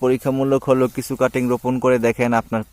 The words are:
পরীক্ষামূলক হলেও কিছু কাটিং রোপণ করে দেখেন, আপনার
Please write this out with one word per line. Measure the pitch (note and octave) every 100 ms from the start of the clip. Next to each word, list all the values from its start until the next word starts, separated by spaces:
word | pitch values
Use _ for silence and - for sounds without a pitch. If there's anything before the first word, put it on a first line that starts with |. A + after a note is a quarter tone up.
পরীক্ষামূলক | B2+ C3 C#3 C3+ C3+ C3+
হলেও | C#3 C3 B2+
কিছু | - - C3
কাটিং | B2+ C3 B2
রোপণ | B2 B2+ B2+
করে | B2+ B2
দেখেন, | A2+ A2+ A#2+
আপনার | A#2 - A2+ -